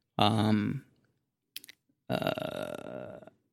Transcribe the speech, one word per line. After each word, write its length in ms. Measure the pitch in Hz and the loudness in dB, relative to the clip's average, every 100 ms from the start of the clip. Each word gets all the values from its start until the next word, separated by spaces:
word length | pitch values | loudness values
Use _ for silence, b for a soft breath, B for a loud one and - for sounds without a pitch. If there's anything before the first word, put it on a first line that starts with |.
| _ - | _ 2
um, 680 | 104 110 107 104 104 135 - _ _ _ _ _ _ - - - _ _ - | 4 4 4 4 2 -2 -8 _ _ _ _ _ _ -18 -18 -20 _ _ -4
uh, 1080 | - - - - - 50 50 - 64 64 62 - - _ | -2 0 0 -2 -4 -6 -8 -10 -10 -10 -14 -18 -20 _